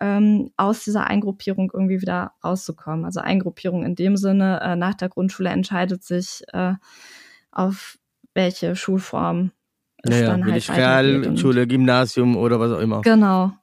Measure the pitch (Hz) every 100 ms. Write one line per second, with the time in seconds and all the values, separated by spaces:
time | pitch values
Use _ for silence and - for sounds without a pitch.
0 | 202 202 214 208 - - 196 220 - 208
1 | - 202 202 196 - 190 190 - 190 190
2 | 185 180 185 _ 170 185 - 160 - 160
3 | 170 185 - 190 185 - 190 175 - 175
4 | 185 202 196 196 190 185 - 175 180 202
5 | 185 - 190 - 185 185 190 185 180 185
6 | - 180 190 - - 180 180 190 _ -
7 | - - - - _ - 190 190 - -
8 | _ _ _ - 185 185 175 185 - 190
9 | - - 170 170 180 _ _ _ _ _
10 | 117 120 117 110 110 113 - - 127 131
11 | 135 139 - 156 135 123 123 131 127 123
12 | 127 - 123 113 117 117 117 92 113 107
13 | 226 220 202 185 185 -